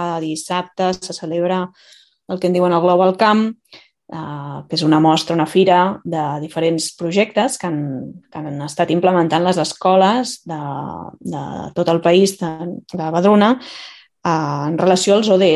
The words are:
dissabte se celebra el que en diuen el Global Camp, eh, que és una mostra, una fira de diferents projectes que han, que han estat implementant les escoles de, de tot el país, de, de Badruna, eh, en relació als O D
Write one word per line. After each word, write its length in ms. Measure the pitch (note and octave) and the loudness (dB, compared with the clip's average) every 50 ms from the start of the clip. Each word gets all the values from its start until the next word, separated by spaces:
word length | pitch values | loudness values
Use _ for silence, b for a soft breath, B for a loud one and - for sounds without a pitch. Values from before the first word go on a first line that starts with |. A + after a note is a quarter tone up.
| F3 F3 E3+ E3+ | -4 -4 -4 -4
dissabte 720 | D#3+ D#3+ D#3 D#3 - - F3+ F3+ F3+ F#3 _ - F#3+ F#3 F#3 F#3 | -6 -6 -6 -8 -8 -6 -6 -6 -6 -6 _ -4 -2 -2 -2 -4
se 140 | - - F3 | -8 -12 -12
celebra 560 | - - D#3+ D#3+ E3+ F3 F3+ F#3 F#3 F3+ F#3 F#3 b b b b b b b b b _ - | -10 -8 -6 -4 -2 -2 0 -2 -2 -4 -6 -10 b b b b b b b b b _ -10
el 100 | F#3 F#3 | -8 -4
que 100 | F#3 F3 | -2 0
en 40 | F3+ | 0
diuen 200 | F3+ F3+ F3 F3 | 2 2 2 2
el 100 | E3+ E3 | 2 2
Global 320 | F3 F3 F3+ F#3 F#3 F#3 | 4 4 4 4 2 2
Camp, 380 | F#3 A3 G#3+ G#3+ A3 A3 A3 A3+ - B B B B B B B _ _ - | 2 2 4 4 2 2 0 -4 -10 B B B B B B B _ _ -14
eh, 540 | - E3 D#3+ D3+ D3 D3 C#3+ C#3+ C#3 C#3 D3 - | -12 -12 -10 -10 -10 -12 -12 -12 -12 -12 -10 -8
que 80 | - | -6
és 60 | D#3 D#3 | -2 2
una 180 | D#3 D#3 D#3 | 2 4 4
mostra, 340 | D#3 D#3+ D#3 D#3+ - - E3+ | 4 4 2 2 0 -2 -2
una 80 | E3+ D3+ | -2 -2
fira 560 | D3+ - F#3+ F#3+ F#3 F3+ F3 F3+ F#3+ G#3 - - | 0 2 2 4 6 6 4 4 2 0 -6 -8
de 200 | F3 E3 D#3+ D3+ D3 C#3+ D3+ | -6 -4 -4 -4 -4 -4 -6
diferents 540 | D3+ D3+ - E3 E3 E3 E3 D#3+ D#3 - - | -8 -8 -6 -2 -2 0 0 -2 -4 -8 -8
projectes 640 | - F3 E3+ E3+ G3 G#3+ G#3+ - G#3 G#3+ C4+ - - | -8 -6 -2 0 0 0 0 0 -2 -2 -2 -2 -6
que 80 | - | -6
han, 560 | F3+ D#3+ D3 D3 C#3+ C3+ B2+ C3 - - F3+ - _ - | -6 -4 -4 -4 -6 -6 -8 -10 -12 -16 -20 -20 _ -16
que 60 | D#3+ | -14
han 240 | D3+ D3+ C#3+ C#3+ C#3+ | -12 -10 -10 -10 -10
estat 240 | D3+ - - F3 E3 | -8 -4 -2 -2 0
implementant 540 | D#3+ F3 F3 F#3 F#3 F3+ E3 E3 D#3 D#3+ F3 | 0 2 2 2 4 2 2 2 2 0 2
les 140 | F#3 F#3 F3 | 0 0 0
escoles 800 | D3+ D3+ - - - F#3 F#3 F#3+ F#3+ F#3+ A3 B3 B3+ B3 - - _ E3+ | -2 -4 -6 -2 0 2 4 6 4 4 2 0 -2 -4 -8 -12 _ -12
de, 120 | E3 D3+ D3 C#3+ C#3 C#3 C#3+ C#3 D3 - - - - - | -10 -8 -8 -8 -8 -8 -10 -10 -12 -12 -14 -16 -18 -14
de 220 | - - E3+ C#3+ C#3 C#3 C#3 - - - - | -10 -8 -8 -8 -8 -8 -10 -10 -10 -8 -4
tot 140 | - F3 E3+ E3 | -2 0 2 2
el 80 | E3+ | 2
país, 380 | E3+ F3 F3 F#3 G3 F#3+ F#3+ - | 4 4 4 6 4 4 2 -2
de, 120 | F#3 E3 D#3+ D#3+ E3+ F3 F#3 - - _ - | -6 -8 -6 -8 -8 -10 -10 -12 -14 _ -10
de 180 | F3+ D#3+ D#3+ D#3+ | -8 -6 -2 -2
Badruna, 380 | E3+ F3+ G3+ G#3 G#3 G3+ G#3+ B3+ B3+ B B B B B B B B B B _ _ _ | 2 4 4 6 6 6 4 2 0 B B B B B B B B B B _ _ _
eh, 400 | F#3 E3 D#3+ D#3 C#3+ D3 C#3+ C#3+ D3 | -2 0 0 0 -2 -4 -4 -4 -2
en 100 | E3 D#3+ | 0 2
relació 380 | E3+ F3+ F#3 F#3 - - G3 | 4 4 4 4 4 2 2
als 120 | G#3 A3+ G#3+ | 2 4 4
O 80 | G3 | 4
D 140 | F3+ G3 F3+ D#3 | 4 4 4 4